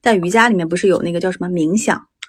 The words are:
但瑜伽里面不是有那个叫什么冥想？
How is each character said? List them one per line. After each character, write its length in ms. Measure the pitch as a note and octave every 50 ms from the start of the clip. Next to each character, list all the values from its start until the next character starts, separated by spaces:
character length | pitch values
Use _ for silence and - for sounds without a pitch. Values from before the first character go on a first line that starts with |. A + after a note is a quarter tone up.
但 180 | - B3 A3 F#3
瑜 100 | E3+ F3
伽 180 | G3+ A3+ A3+ B3
里 40 | A3
面 140 | F3+ E3
不 80 | D#3+ F3+
是 120 | F#3 -
有 140 | G3 F3 -
那 100 | - E3+
个 80 | E3+ E3+
叫 120 | F#3 F#3
什 60 | F#3 -
么 100 | F3+ F3+
冥 260 | F3+ E3+ D#3 D#3 F#3
想？ 320 | A3 - A3 E3+ - - _ _ _ -